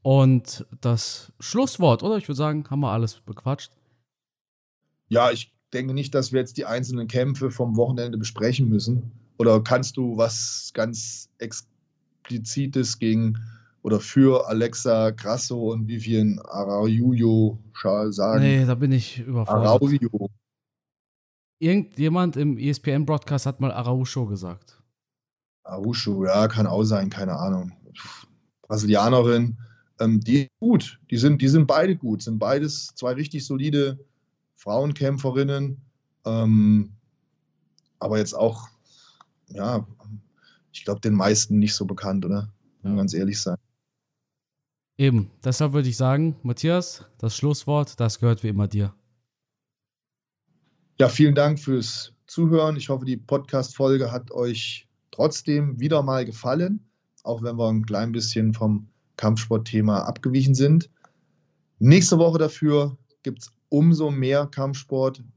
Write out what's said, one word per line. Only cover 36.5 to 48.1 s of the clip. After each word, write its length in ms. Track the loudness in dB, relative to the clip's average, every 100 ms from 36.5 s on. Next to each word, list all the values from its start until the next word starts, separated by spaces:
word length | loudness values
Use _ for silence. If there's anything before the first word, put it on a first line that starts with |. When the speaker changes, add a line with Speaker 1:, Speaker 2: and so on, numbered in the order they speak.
| 6 6 4 2 -12 _ _ _ _ _ _ _ _ _ _
Speaker 2:
aber 180 | -4 -2
jetzt 160 | -2
auch, 340 | 0 -2 -2 -16 _ _ _ _ _ _ _ _
ja, 380 | -8 -4 -4 -6 -18 -18 -20 _ _ _ _ _
ich 120 | -12
glaub, 180 | -8 -4
den 120 | 0
meisten 440 | 2 4 2 2 2
nicht 160 | 2
so 120 | 0 -6
bekannt, 400 | -6 -4 -4 -2
oder? 260 | -4 -6 _ _ _
Wenn 100 | -4
wir 40 | -2
Speaker 1:
Ja. 40 |
Speaker 2:
ganz 120 | 0
ehrlich 260 | -2 -2 -4
sein. 180 | -6 -6 _ _ _ _ _ _ _ _ _ _ _ _ _ 0
Speaker 1:
Eben. 340 | 2 2 0 _
Deshalb 300 | -4 -2 0
würde 160 | 0 -2
ich 80 | 0
sagen, 380 | 0 0 -2 -4
Matthias, 640 | -8 -4 0 0 -2 -12 -20 _
das 180 | -6 -2
Schlusswort, 640 | -2 -2 -2 -2 -2 -2
das 200 | -2